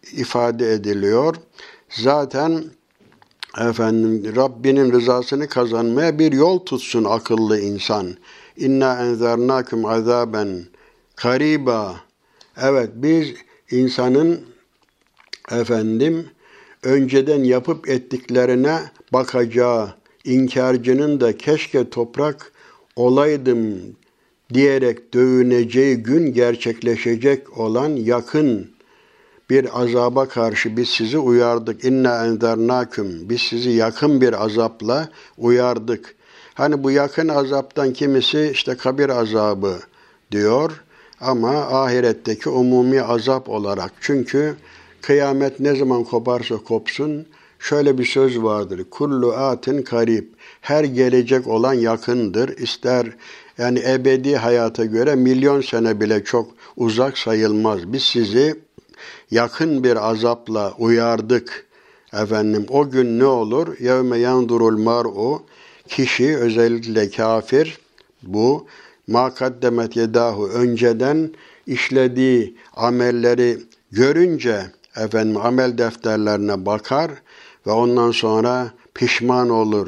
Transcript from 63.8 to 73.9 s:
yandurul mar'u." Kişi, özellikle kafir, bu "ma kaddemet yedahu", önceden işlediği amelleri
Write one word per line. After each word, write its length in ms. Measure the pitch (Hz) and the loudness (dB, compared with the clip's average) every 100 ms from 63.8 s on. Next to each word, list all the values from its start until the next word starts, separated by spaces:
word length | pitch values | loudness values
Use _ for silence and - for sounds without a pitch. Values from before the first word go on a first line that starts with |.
| 123 127 127 120 | 0 2 2 0
yandurul 600 | 123 127 120 117 113 110 | 2 2 2 2 2 2
mar'u." 640 | 110 120 113 98 113 151 - - - - _ | 0 0 -2 -4 -4 -4 -8 -20 -20 -20 _
Kişi, 500 | - 127 - 131 151 | -4 -2 0 0 2
özellikle 720 | 120 113 117 117 117 110 104 | 0 2 2 2 -2 -2 -2
kafir, 720 | - 110 113 107 131 160 160 _ _ _ _ | 0 0 0 2 2 2 -4 _ _ _ _
bu 440 | 95 101 120 147 - - - _ - | -8 0 2 0 -4 -20 -20 _ -2
"ma 260 | 117 127 | 0 0
kaddemet 640 | 123 131 120 123 117 113 113 | -2 -6 -2 0 0 -2 -2
yedahu", 520 | 117 117 117 104 104 | 0 2 0 -2 -4
önceden 840 | 113 123 117 120 113 127 156 156 - - - - | 0 0 2 2 2 0 0 -2 -8 -20 -20 -10
işlediği 920 | 123 - 131 127 123 131 123 104 - - | -6 -2 2 2 2 2 2 0 -8 -20
amelleri 840 | - 117 123 123 120 120 120 123 117 - _ _ | -4 -2 0 0 2 2 2 2 0 -8 _ _